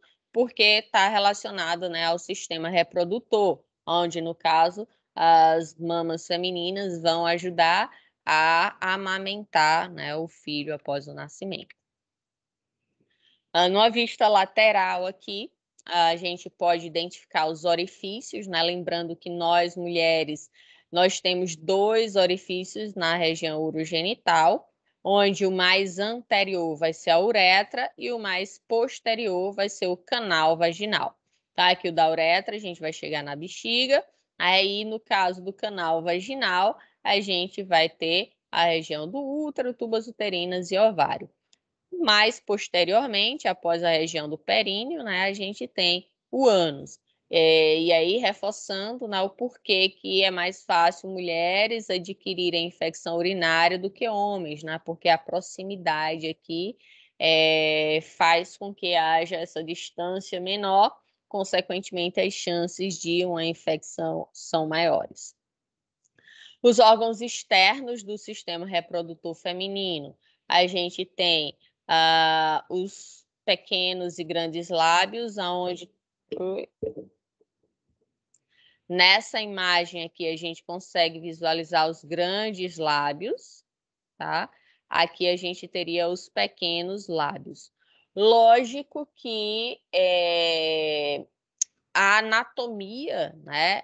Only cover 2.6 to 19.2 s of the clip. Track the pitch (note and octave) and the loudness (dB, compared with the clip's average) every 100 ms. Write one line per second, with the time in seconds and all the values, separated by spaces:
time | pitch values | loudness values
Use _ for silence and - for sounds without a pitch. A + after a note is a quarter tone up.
2.6 | E3 F3+ E3+ F3+ F3 A3+ - G#3+ G3 C#3 | -2 0 0 0 -2 -4 0 2 2 0
3.6 | _ _ - E3+ F3 E3 E3 E3 E3 D#3+ | _ _ -4 0 0 -4 -8 -4 2 4
4.6 | E3+ F#3 A3 _ _ - E3 E3 D#3+ E3 | 4 0 -12 _ _ 0 6 8 8 4
5.6 | D#3+ - E3 E3+ E3 E3 - F3 F3+ F3+ | 0 -6 -4 -2 -2 -6 -4 -4 -4 -4
6.6 | F3 G3 G3+ E3+ E3 E3 E3+ E3+ F3+ E3+ | -6 -6 -6 -4 0 0 0 0 -2 2
7.6 | E3 F3+ A#3+ - _ _ - D#3 D#3+ E3 | 4 4 0 -6 _ _ 0 2 4 4
8.6 | G3 - F#3 F#3+ F#3+ F#3+ G3 G3+ G#3 E3 | 2 -2 -4 -4 -4 -6 -6 -10 -2 2
9.6 | D#3 D#3+ F3+ E3 D3 D3+ E3 - - D3 | 4 4 0 -6 -8 -6 -8 -12 -8 -6
10.6 | D3 D3 - C#3+ C#3+ C#3+ D3 - G3 F3+ | -6 -8 -6 -8 -8 -14 -16 -12 -10 -10
11.6 | - _ _ _ _ _ _ _ _ _ | -12 _ _ _ _ _ _ _ _ _
12.6 | _ _ _ _ _ _ _ _ _ E3+ | _ _ _ _ _ _ _ _ _ 2
13.6 | F3+ G3 A3+ A3+ A#3 - C#4+ G3+ F#3+ - | 4 6 4 4 -2 2 4 4 4 4
14.6 | G#3+ G3+ F#3 F3+ F#3 F#3+ - G3 B3 _ | 4 4 0 -2 -6 -8 -12 -12 -12 _
15.6 | _ _ - F3 E3 E3+ F3+ F3 - - | _ _ -4 2 2 2 -4 -8 -10 -2
16.6 | F3 E3+ E3 D#3+ F3 - _ - D#3 D#3+ | 0 0 -2 -6 -6 -8 _ -2 -2 -2
17.6 | E3+ E3+ F3+ - F#3+ G#3+ - G#3 G3 E3+ | 0 0 -2 -8 -12 -12 -12 -12 -6 -2
18.6 | E3+ F3+ E3+ E3+ E3+ E3 | 0 -2 -4 -6 -6 -10